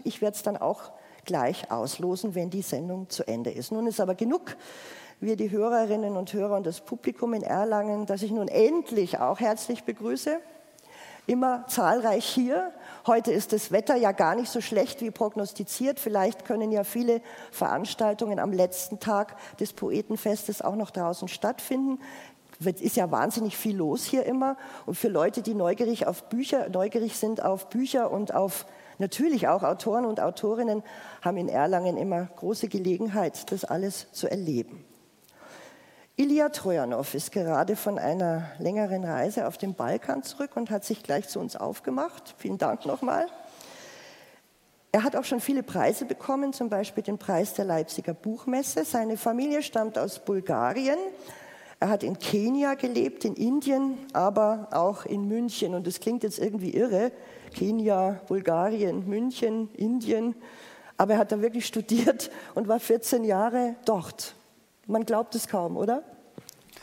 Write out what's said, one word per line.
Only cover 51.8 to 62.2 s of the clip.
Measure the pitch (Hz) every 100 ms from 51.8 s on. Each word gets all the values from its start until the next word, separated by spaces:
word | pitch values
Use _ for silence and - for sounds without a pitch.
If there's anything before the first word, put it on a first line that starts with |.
| 185
hat | 165
in | 120 190
Kenia | - 208 226 277 285
gelebt, | 277 254 240 262 -
in | 214
Indien, | - 226 285 277 269 269 262 -
aber | - 190 208 214 220 208
auch | 156 180 196
in | - 202 202
München. | 226 240 - 175
Und | 180 175
das | -
klingt | 220 240
jetzt | 214 -
irgendwie | 208 202 185
irre. | - 240 190 247 - - - -
Kenia, | - 190 226 214 190 185 190 -
Bulgarien, | 196 175 165 196 220 190 175 190
München, | 208 254 254 226 220 214
Indien. | - 220 247 220 220 233 233 - - - - - -
Aber | 196
er | 214
hat | 202
da | 208
wirklich | 226 233
studiert | - 220 - 233 247 -